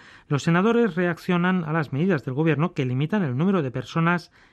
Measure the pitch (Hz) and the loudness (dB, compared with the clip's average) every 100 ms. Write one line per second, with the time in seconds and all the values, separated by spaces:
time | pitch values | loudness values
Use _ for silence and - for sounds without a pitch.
0 | - - - 143 170 170 214 233 233 160 | -18 -20 -4 -2 2 2 2 2 2 0
1 | 175 165 - 175 180 185 156 160 135 135 | -2 -2 -2 0 2 0 -2 -4 -2 -2
2 | 190 151 139 131 165 143 175 - 127 127 | 0 0 -2 0 0 2 0 -2 -2 -2
3 | 156 214 151 123 185 190 131 127 - 165 | 0 0 0 0 0 0 -2 -6 -4 0
4 | 165 175 - _ _ | 0 0 -6 _ _